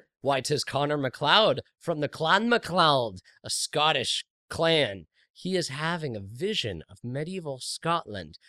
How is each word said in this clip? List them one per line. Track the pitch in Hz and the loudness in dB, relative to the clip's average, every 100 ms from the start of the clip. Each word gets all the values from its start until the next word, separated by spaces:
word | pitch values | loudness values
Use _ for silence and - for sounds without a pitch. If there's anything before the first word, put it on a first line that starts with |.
| - _ | 0 _
Why, | 127 139 | 0 0
'tis | 123 147 | 0 -2
Connor | - 139 147 147 | -2 -2 0 0
MacLeod | 131 - 147 185 214 143 - _ | -2 -2 4 6 6 2 -4 _
from | - 156 | -4 -2
the | 143 | -2
Clan | - 160 190 226 | -2 2 4 4
MacLeod, | 240 - 175 165 139 117 92 - _ | 2 2 4 6 6 2 -4 -18 _
a | - | -6
Scottish | - - 151 151 147 113 - - _ - | -4 -2 2 2 2 0 -4 -6 _ -10
clan. | - 165 160 127 98 80 _ _ | 0 2 4 2 -2 -14 _ _
He | - 180 | -10 -4
is | 185 160 | -2 -2
having | 135 156 175 151 107 | -4 -4 -4 -4 -8
a | |
vision | 98 120 190 214 113 85 - | -10 -8 -6 -4 -4 -6 -12
of | 104 | -14
medieval | 120 131 156 190 156 131 | -10 -8 -8 -8 -8 -10
Scotland | - - 165 170 - 101 78 - | -10 -8 -4 -4 -4 -10 -12 -16